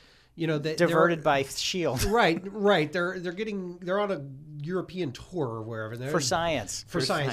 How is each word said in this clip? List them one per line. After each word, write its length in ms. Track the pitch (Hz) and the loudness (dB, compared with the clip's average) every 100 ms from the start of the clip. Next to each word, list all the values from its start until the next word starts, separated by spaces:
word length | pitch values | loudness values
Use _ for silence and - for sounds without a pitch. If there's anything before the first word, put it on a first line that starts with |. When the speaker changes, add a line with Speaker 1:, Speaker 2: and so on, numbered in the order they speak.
| - _ _ - | -20 _ _ -6
Speaker 1:
you 120 | 160 | -2
know, 100 | 151 | -2
they, 160 | 151 160 | -2 2
Speaker 2:
Diverted 440 | 170 165 170 165 | 4 6 6 4
Speaker 1:
they're 40 | |
Speaker 2:
by 200 | 151 139 | 4 2
shield. 600 | 135 - - 185 156 120 196 | 2 -4 -4 0 0 0 2
Speaker 1:
Right, 360 | 226 190 165 190 | 4 4 2 -4
right. 400 | 214 202 190 151 | 2 4 4 4
They're, 280 | 175 175 185 | 0 -2 -4
they're 120 | 175 | -6
getting, 460 | 175 220 202 180 175 | -6 -4 -6 -6 -8
they're 200 | 180 190 | -2 0
on 120 | 202 | 0
a 100 | 165 139 135 156 151 147 | -2 -6 -14 -14 -10 -4
European 460 | 185 170 185 156 | -4 -4 -4 -6
tour 340 | 120 - 180 127 | -6 -8 -4 -4
or 140 | 113 | -4
wherever. 360 | 110 110 110 117 | -6 -8 -8 -8
They're 120 | 131 | -2
Speaker 2:
For 100 | 165 | -2
science. 640 | 131 175 170 147 101 - - | 0 0 0 -2 -4 -8 -6
Speaker 1:
For 120 | 175 | -2
Speaker 3:
For 40 | - | 0
Speaker 1:
science, 200 | 170 139 | 0 -2